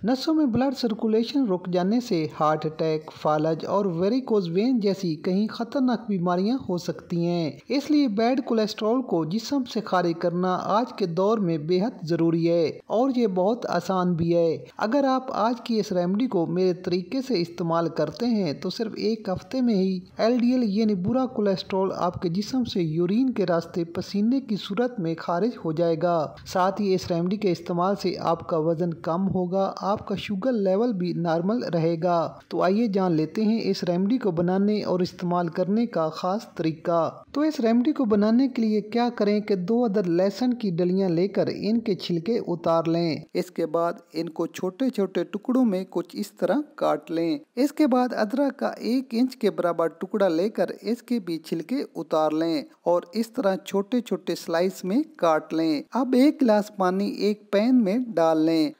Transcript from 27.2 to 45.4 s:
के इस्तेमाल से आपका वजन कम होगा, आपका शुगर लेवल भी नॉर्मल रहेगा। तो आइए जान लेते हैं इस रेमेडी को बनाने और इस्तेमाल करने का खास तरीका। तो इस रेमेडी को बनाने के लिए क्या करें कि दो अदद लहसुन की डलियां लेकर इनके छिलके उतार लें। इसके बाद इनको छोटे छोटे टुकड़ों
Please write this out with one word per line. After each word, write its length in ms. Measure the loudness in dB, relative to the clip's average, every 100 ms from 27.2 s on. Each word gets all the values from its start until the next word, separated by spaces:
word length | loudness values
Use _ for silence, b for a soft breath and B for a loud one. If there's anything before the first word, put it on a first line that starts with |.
| 0 0
के 140 | 0
इस्तेमाल 440 | -2 -2 -2 0 0
से 180 | -2 -2
आपका 340 | -2 -2 0 0
वजन 320 | 0 0 -2 -4
कम 220 | -4 -2 0
होगा, 380 | 0 -2 0
आपका 520 | -2 -2 -4 -4 -4 -8
शुगर 360 | -6 -4 -2
लेवल 380 | 0 2 2 0
भी 180 | 0 -2 -2
नॉर्मल 460 | 0 0 0 -2 -2
रहेगा। 720 | 0 0 2 2 2 0 -6 -8
तो 100 | 0
आइए 260 | 2 2 2
जान 240 | 2 2
लेते 300 | 2 0 0
हैं 180 | 0 0
इस 200 | 0 -2
रेमेडी 340 | 0 0 2 0
को 140 | 0
बनाने 480 | 0 0 2 2 0
और 200 | 0 0
इस्तेमाल 460 | -2 -2 -2 0 -2
करने 340 | -2 0 0 0
का 200 | 0 -2
खास 380 | -2 -4 -4 -6 -4
तरीका। 680 | -4 -2 0 2 0 -4 -10
तो 100 | -2
इस 160 | -2 0
रेमेडी 320 | 2 2 2
को 120 | 0 2
बनाने 420 | 4 4 4 2
के 140 | 2
लिए 180 | 0 0
क्या 260 | 0 0 -2
करें 280 | 0 0 0
कि 140 | 0 -2
दो 240 | 0 2
अदद 220 | 2 2 0
लहसुन 440 | 2 2 2 -2
की 160 | 0 -2
डलियां 380 | 0 0 2 2
लेकर 360 | 2 0 2 -2
इनके 440 | -2 0 0 0 -4
छिलके 420 | -2 -4 0 -2 -2
उतार 380 | -2 2 2 2
लें। 360 | 0 0 -2 -4
इसके 320 | -6 -4 -4 -2
बाद 340 | 0 0 -4 -10
इनको 320 | -8 -8 -4 -6
छोटे 420 | -4 -8 -2 -2
छोटे 340 | 0 -2 -2 -4
टुकड़ों 380 | -6